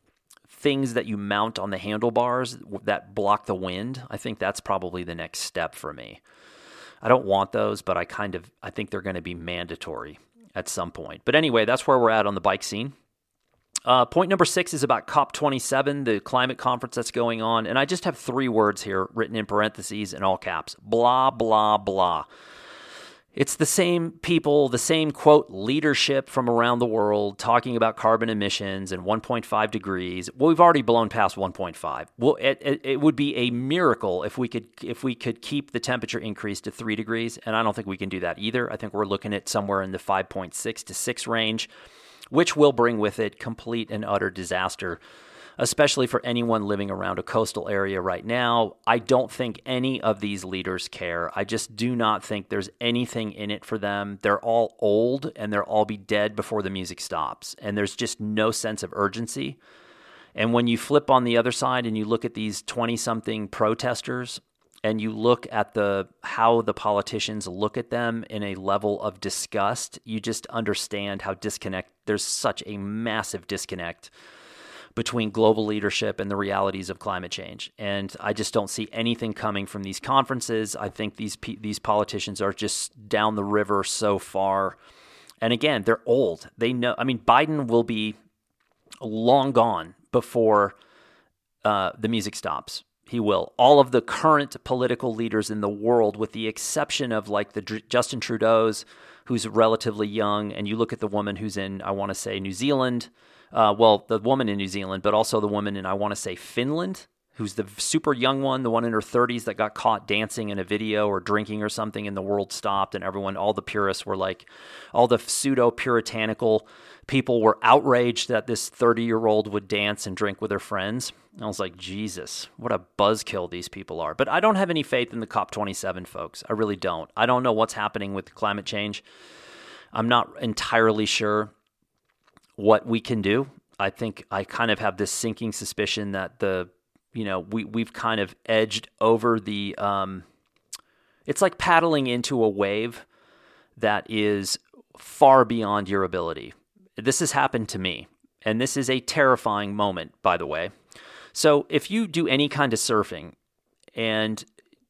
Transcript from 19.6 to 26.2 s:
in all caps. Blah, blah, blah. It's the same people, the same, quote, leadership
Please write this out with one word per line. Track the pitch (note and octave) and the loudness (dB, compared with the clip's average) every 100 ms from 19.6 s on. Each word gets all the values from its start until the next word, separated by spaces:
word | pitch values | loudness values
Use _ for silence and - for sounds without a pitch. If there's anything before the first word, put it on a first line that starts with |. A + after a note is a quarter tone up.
| G#2+ - - G#2+ F#2+ | 0 -2 -10 -8 -8
in | F#2 | -2
all | F#2+ F#2 | 0 0
caps. | - D#2+ - - | -4 -6 -8 -14
Blah, | G#2 A#2 A#2+ B2+ C3 | -2 2 4 4 4
blah, | B2 A#2 G#2+ G#2+ G#2 | 2 2 4 6 4
blah. | G2+ F#2+ F2+ D#2+ - - - - - - - - - - _ | 2 2 2 0 -6 -16 -20 -20 -20 -20 -20 -20 -20 -20 _
It's | - C#3 - | -4 -4 0
the | D3+ | 0
same | - F3 F3 E3 | 2 2 0 -2
people, | - - E3 D3+ D3 C3+ | -6 0 2 4 4 4
the | A#2+ | 2
same, | - D#3+ D#3 | 0 0 0
quote, | - D3+ D3+ - | 4 8 8 6
leadership | F#2+ A2 D3 D3+ C#3 - C3+ | -4 -2 0 0 0 0 0